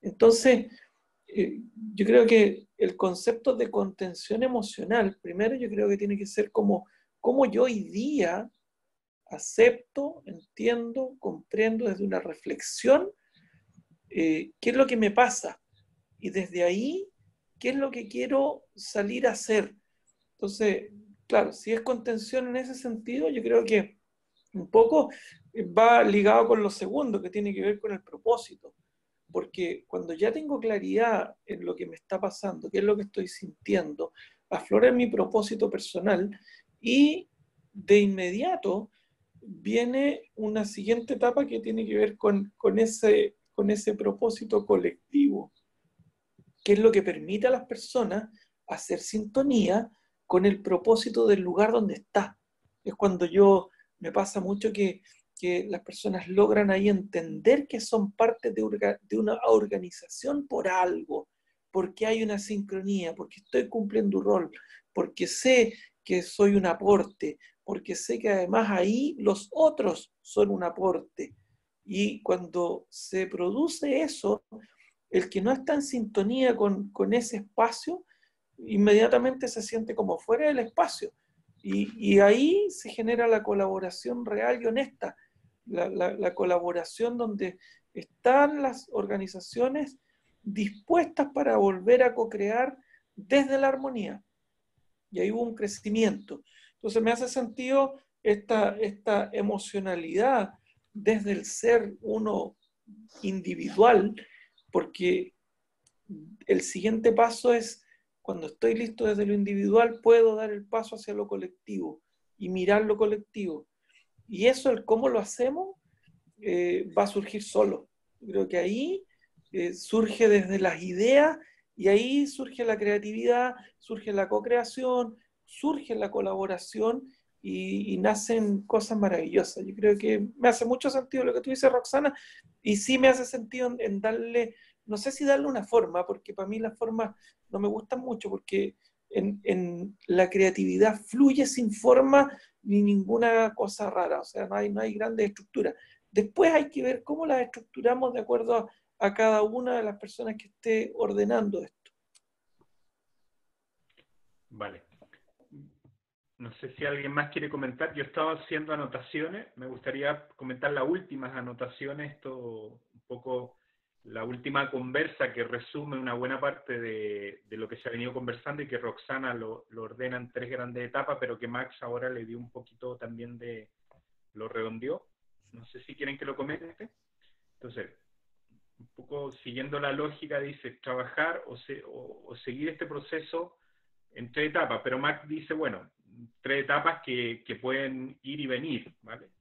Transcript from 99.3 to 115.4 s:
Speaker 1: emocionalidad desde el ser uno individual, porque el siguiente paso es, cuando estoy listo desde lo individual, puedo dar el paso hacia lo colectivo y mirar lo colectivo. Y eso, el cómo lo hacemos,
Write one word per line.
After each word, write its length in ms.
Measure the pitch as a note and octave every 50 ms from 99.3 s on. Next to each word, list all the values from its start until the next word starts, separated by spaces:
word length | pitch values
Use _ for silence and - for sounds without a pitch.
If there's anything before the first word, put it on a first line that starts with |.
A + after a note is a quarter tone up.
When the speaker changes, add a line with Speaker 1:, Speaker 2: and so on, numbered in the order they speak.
| G3+
Speaker 1:
emocionalidad 1160 | G#3+ G3+ G#3 G#3+ G3+ - - - G3+ F#3+ F#3+ F3+ F3 E3 E3 D#3+ F#3 A3 C4 C4+ A#3+ G3 G3 - _ _ _ _ _ _ _ _
desde 400 | G#3 G3+ G#3+ A3 A3 G3 G3+ G3
el 120 | - -
ser 500 | - - - - A#3 A#3 A#3 G#3 G3+ G3+ -
uno 560 | - A3 G#3+ A3 G#3+ G#3+ G3+ F#3+ - - _ _ _ _ _ _ _ _ G3+ - - _ _ - -
individual, 920 | G3 F#3+ F#3+ F3 F#3 F3+ - - - - F#3 G#3+ A#3+ A#3+ G3+ G3 G#3 - - - - _ - - _ _ _ _ _ -
porque 640 | F3+ - - - - F#3 F3+ F#3 F#3 F3+ - _ _ _ _ _ _ _ _ _ _ _ _ _ _ _ _ G3 D#3 D#3 E3 - - -
el 140 | - G3 F#3
siguiente 520 | - - - F#3+ F3 A3 A3 A3+ A3 A#3 A3
paso 420 | A3 A#3 A#3 A#3 - - B3 A#3+
es, 300 | A#3 A3 - - _ _ _ _ _ _ _ _ _
cuando 280 | _ - F#3+ F3 D#3+ D3+
estoy 260 | - _ - A3+ A#3
listo 320 | A3+ A#3 A3+ A3 - A#3
desde 180 | G#3+ G#3 G3+ G#3
lo 80 | G3+ G#3
individual, 680 | G#3 G3+ G3 G3+ G3 G3+ G3+ G3+ A3+ A#3 A#3+ A#3 A3+ -
puedo 320 | A3+ A#3 A#3 A3+ A3+ A3
dar 160 | G#3+ A3 G#3+
el 160 | G#3 G#3 G#3
paso 300 | _ - A3+ A3 A3 -
hacia 180 | G#3+ - - G#3
lo 120 | G#3 G3+
colectivo 760 | G3+ G3+ G3 F#3 F#3 F#3 _ _ - - - E3+ D#3 D3+ - _ _ _ _ _ _ _
y 120 | _ G3+ F3+
mirar 360 | F#3 F#3 F3+ F3+ G3+ G#3+ A3
lo 120 | G#3+ G#3+
colectivo. 720 | G#3 A3 G#3 G#3+ G#3 G#3 _ _ A3 G3+ F3+ D#3+ D3 - _ _ _ _ _ _ _ _ _ _ _ _
Y 200 | _ A3+ F3 G3+
eso, 240 | A#3+ C4 C4 - C4+
el 140 | A#3+ A3 -
cómo 240 | - A3 A3 B3 C4+
lo 100 | B3 A3
hacemos, 580 | G3 G#3 - -